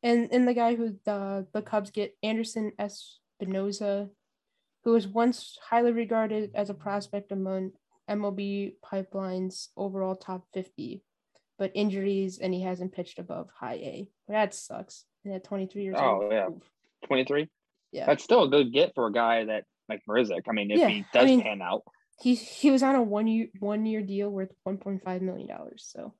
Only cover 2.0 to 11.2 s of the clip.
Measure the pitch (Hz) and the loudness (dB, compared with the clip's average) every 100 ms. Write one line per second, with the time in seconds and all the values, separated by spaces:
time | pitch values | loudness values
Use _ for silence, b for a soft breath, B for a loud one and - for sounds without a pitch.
2 | 208 _ 220 220 226 - 214 - 208 - | -6 _ -4 -2 -4 -4 -6 -4 -8 -8
3 | - - _ _ 190 190 196 196 208 202 | -20 -20 _ _ -4 -2 -4 -4 -2 -2
4 | 202 _ _ _ _ _ _ _ - 233 | -6 _ _ _ _ _ _ _ 4 4
5 | 196 208 240 247 - - - 233 240 233 | 4 2 2 0 -8 -20 0 2 4 2
6 | 226 226 220 214 208 208 202 196 208 202 | 0 0 0 -2 -4 -4 -4 -6 -4 -6
7 | 202 202 202 196 190 190 190 190 _ _ | -4 -10 -6 -6 -4 -4 -6 -10 _ _
8 | - 208 202 196 202 202 196 - - 196 | -6 -4 -2 -4 -4 -4 -6 -10 -8 -8
9 | 190 196 190 185 190 185 - - 196 190 | -6 -6 -4 -4 -6 -8 -16 -8 -6 -4
10 | 190 185 - 185 _ 190 185 - - 196 | -4 -4 -8 -12 _ -12 -10 -10 -12 -12
11 | _ _ | _ _